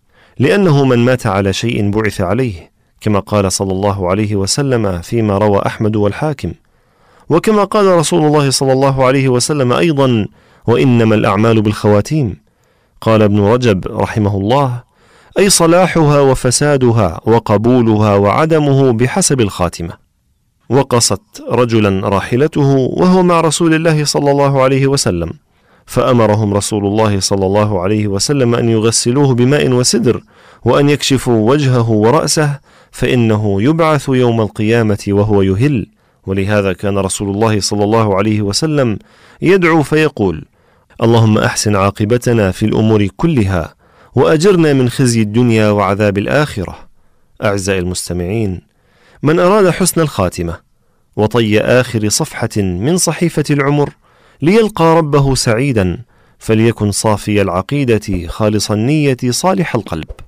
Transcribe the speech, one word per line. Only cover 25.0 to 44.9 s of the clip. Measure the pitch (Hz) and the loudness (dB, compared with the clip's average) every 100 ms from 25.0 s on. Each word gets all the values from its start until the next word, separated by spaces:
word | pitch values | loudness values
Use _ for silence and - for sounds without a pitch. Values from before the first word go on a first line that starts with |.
| - 87 82 - _ _ _ _ - | -2 -4 -6 -10 _ _ _ _ -6
فأمرهم | - 123 120 110 104 107 | -2 2 2 2 2 0
رسول | 101 - 107 101 | 0 -2 -2 0
الله | 107 110 101 | 0 0 0
صلى | - 101 95 | -2 -2 0
الله | 101 107 101 | 0 0 -2
عليه | 90 107 104 | -2 -2 -2
وسلم | 98 - 147 120 117 | -4 -2 0 0 0
أن | 117 | 0
يغسلوه | 113 107 - 120 127 143 | 0 0 0 -2 0 2
بماء | 120 123 147 147 | 2 2 2 2
وسدر، | 123 123 208 160 95 - _ - - | 0 0 0 0 -2 -6 _ -20 -6
وأن | 117 139 143 | 0 2 2
يكشفوا | 143 - 131 - 117 107 | 0 0 -2 2 0 2
وجهه | 147 139 127 117 | 2 2 0 0
ورأسه، | 107 110 147 156 - 147 143 - _ _ | 2 2 2 0 -2 -2 -4 -12 _ _
فإنه | - 127 131 113 107 107 98 | -6 -2 0 2 0 0 0
يبعث | 113 165 160 151 - | 0 0 0 0 0
يوم | 127 123 113 | 0 2 0
القيامة | 104 - 107 117 110 101 - | -2 -2 0 0 0 -2 -2
وهو | 101 104 101 | 0 2 2
يهل. | 95 95 139 135 - _ _ _ - | 2 0 0 -2 -6 _ _ _ -8
ولهذا | 98 98 107 98 | -4 -2 0 0
كان | 92 101 98 | -2 -4 -4
رسول | 95 - 101 | -4 -4 -6
الله | 98 113 107 | -2 0 0
صلى | 95 104 | -2 -2
الله | 104 113 110 95 | 0 2 2 0
عليه | 107 107 | 0 -2
وسلم | 101 101 160 147 127 104 - _ - - | -2 -4 -2 0 -2 -4 -10 _ -20 -6
يدعو | - 196 170 165 | 0 2 2 0
فيقول: | 143 156 156 - 98 80 - _ _ _ _ - | 0 0 0 0 -4 -4 -12 _ _ _ _ -4
"اللهم | 113 117 113 107 | 2 2 4 2
أحسن | 120 - 107 101 | 0 -2 -2 0
عاقبتنا | 98 98 104 123 123 117 98 | 0 -2 -2 -2 0 0 0
في | 92 107 | -2 -2
الأمور | 120 110 107 101 - | 0 2 2 0 -2
كلها، | 170 147 98 92 78 - _ _ _ 120 | -2 0 0 -2 -6 -12 _ _ _ 0
وأجرنا | 156 160 185 185 156 | 2 2 2 2 2
من | 139 | 2
خزي | 123 | 0